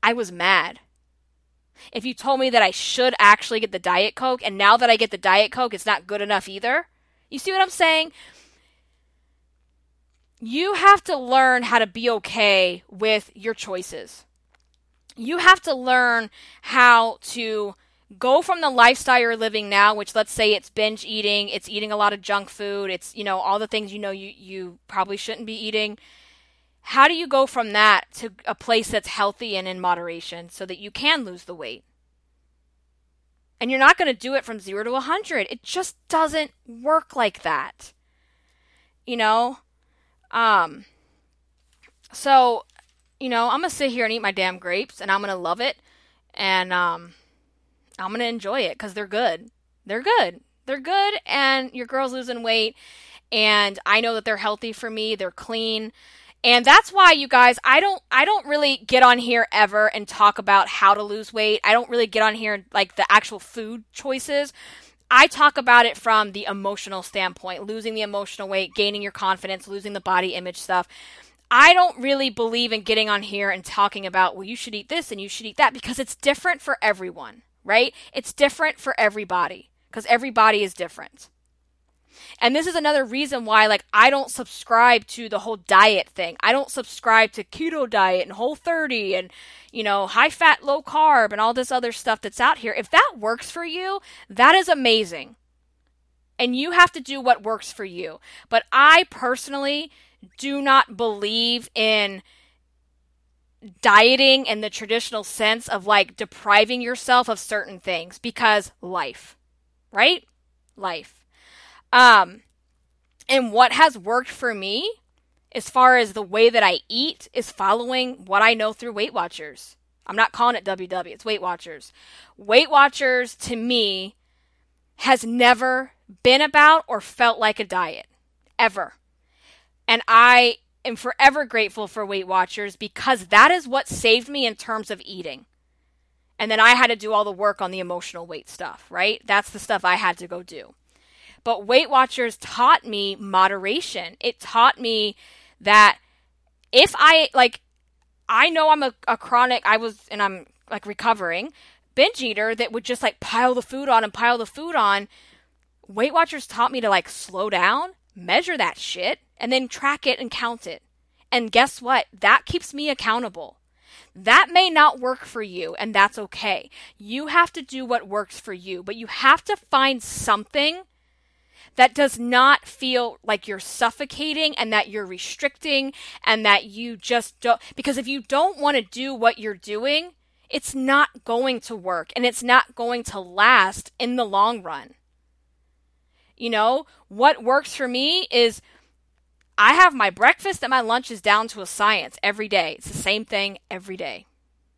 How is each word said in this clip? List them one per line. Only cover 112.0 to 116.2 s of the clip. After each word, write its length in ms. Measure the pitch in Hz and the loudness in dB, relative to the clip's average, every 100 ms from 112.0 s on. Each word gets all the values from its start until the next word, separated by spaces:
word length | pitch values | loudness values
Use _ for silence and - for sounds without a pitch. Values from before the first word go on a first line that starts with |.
| 247 208 175 - _ _ _ _ _ _ _ _ - | 8 8 4 -4 _ _ _ _ _ _ _ _ -2
and 240 | 262 233 | -2 2
what 180 | 220 247 | 4 4
has 260 | - 320 226 | 6 4 2
worked 320 | 185 247 254 | -4 -4 -4
for 240 | - 247 | -8 -8
me 380 | 208 190 226 403 453 _ _ _ _ _ | -6 -6 -6 -6 -10 _ _ _ _ _
as 160 | - - | -12 -4
far 280 | 254 254 254 | 4 6 6
as 140 | 214 | 2
the 100 | 220 | -4